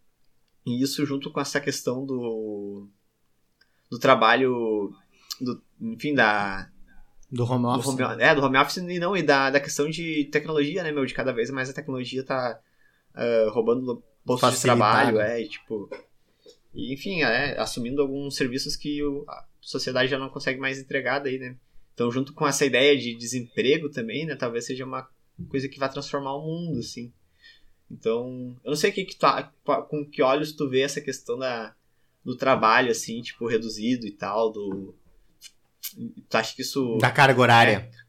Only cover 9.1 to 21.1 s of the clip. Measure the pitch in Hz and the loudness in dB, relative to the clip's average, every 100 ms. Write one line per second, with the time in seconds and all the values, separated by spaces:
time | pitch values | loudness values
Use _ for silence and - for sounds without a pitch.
9.1 | 196 151 139 135 139 143 - 147 160 170 | 2 4 4 4 2 0 -2 -2 -4 -4
10.1 | 151 139 151 156 156 143 185 165 147 127 | -2 0 -2 0 0 0 -2 -2 -2 -2
11.1 | - 131 117 120 135 131 139 143 131 123 | -2 -2 -2 -2 -4 -6 -6 -8 -6 -6
12.1 | 127 131 135 123 113 _ _ _ _ _ | -6 -4 -2 -2 -6 _ _ _ _ _
13.1 | - 120 117 110 117 113 123 127 120 - | -4 2 4 4 2 2 0 -2 -6 -10
14.1 | _ - 127 127 120 127 120 107 117 117 | _ -2 2 4 4 4 6 6 6 6
15.1 | 110 107 117 107 - - 110 95 - - | 4 2 -2 -6 -10 -8 -8 -8 -14 -18
16.1 | _ _ _ - - _ - 120 135 - | _ _ _ -20 -20 _ -12 -10 -8 -4
17.1 | 185 131 117 143 - 110 - 117 143 139 | 0 2 2 0 -2 -4 -4 -4 0 -2
18.1 | 139 143 135 131 131 - 139 151 147 147 | -2 -6 -4 -2 -2 -6 -6 -6 -4 -4
19.1 | 139 143 - - _ - 139 127 127 131 | -4 -10 -14 -18 _ -10 -6 -2 0 0
20.1 | 135 135 147 135 131 135 135 131 143 123 | 0 -4 -6 -4 -2 -4 -6 -6 -4 -2